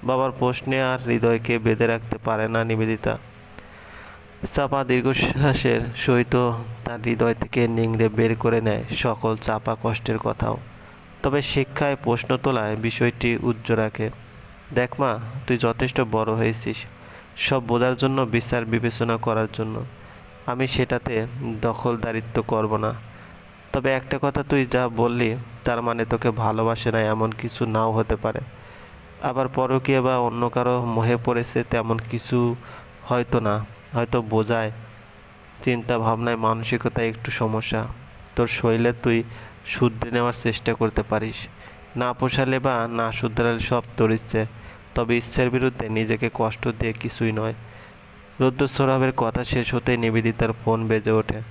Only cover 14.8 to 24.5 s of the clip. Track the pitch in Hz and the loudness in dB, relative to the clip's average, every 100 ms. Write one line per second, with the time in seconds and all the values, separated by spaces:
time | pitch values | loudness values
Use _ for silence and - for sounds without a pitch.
14.8 | 123 - 139 110 113 131 - 123 117 117 | 0 0 0 0 -6 -10 -2 2 2 2
15.8 | 127 127 120 110 110 113 113 113 117 110 | 0 0 0 0 0 2 0 0 -6 -8
16.8 | - - - - - - - 135 117 120 | -10 -16 -20 -20 -20 -6 0 0 2 2
17.8 | 127 123 131 135 123 117 113 123 113 113 | 2 2 2 2 2 0 0 -2 0 0
18.8 | 117 113 117 113 117 110 110 - 110 110 | 0 -2 -2 0 0 0 0 -4 -6 -6
19.8 | 123 - - - - - - 123 131 127 | -8 -12 -20 -20 -20 -14 -6 -2 -2 0
20.8 | 123 123 - 113 113 120 127 110 120 117 | 0 0 0 -2 -2 -6 -6 -2 -2 0
21.8 | 127 117 117 113 113 120 110 110 107 107 | -2 -2 -2 -4 -2 -4 0 0 2 0
22.8 | 107 113 - - - - - - - 139 | 0 -4 -12 -20 -20 -20 -20 -20 -4 -2
23.8 | 131 131 131 139 143 139 139 | 0 0 -2 -2 0 -2 0